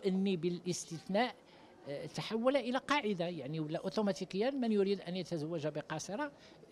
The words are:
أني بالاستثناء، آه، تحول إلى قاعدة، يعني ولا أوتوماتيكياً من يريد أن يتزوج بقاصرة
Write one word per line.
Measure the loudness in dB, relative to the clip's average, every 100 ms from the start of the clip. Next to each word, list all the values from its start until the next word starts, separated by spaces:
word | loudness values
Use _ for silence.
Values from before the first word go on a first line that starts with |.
| 2
أني | 2 2 2
بالاستثناء، | 0 -2 -2 -4 -6 -10 -2 2 2 -2 -18 -20 -20 -16 -10
آه، | -8 -8
تحول | -6 -2 0 4 4
إلى | 2 0
قاعدة، | 2 2 2 0 0
يعني | -2 -4 -2
ولا | -2 -2
أوتوماتيكياً | -2 0 2 0 -2 0 0
من | 2 2
يريد | 4 4 2
أن | -2 -6
يتزوج | -2 -2 -2 -2 -2
بقاصرة | -2 -4 -4 -4 -4 -4 -8 -20 -20 -10